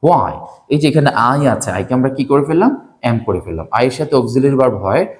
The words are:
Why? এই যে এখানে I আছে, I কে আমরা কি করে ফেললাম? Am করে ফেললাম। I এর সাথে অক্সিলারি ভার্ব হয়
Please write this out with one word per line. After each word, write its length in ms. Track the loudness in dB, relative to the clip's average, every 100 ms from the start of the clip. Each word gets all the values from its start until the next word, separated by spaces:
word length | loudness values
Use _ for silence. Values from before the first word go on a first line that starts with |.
Why? 280 | 4 2 0 -6 -16 -20 _
এই 100 | 0
যে 100 | 2
এখানে 220 | 2 2
I 360 | 2 0 2 0
আছে, 240 | 0 -4
I 140 | -6
কে 100 | -2
আমরা 160 | 0 -2
কি 140 | -2
করে 200 | 0 0
ফেললাম? 440 | 2 2 2 0 -12 _
Am 220 | -4 -2
করে 160 | -2 -4
ফেললাম। 260 | -4 -10 -4 0
I 40 |
এর 60 | 0
সাথে 260 | -2 0 0
অক্সিলারি 400 | 0 0 2 2
ভার্ব 200 | 2 0
হয় 300 | -2 0 -2 -8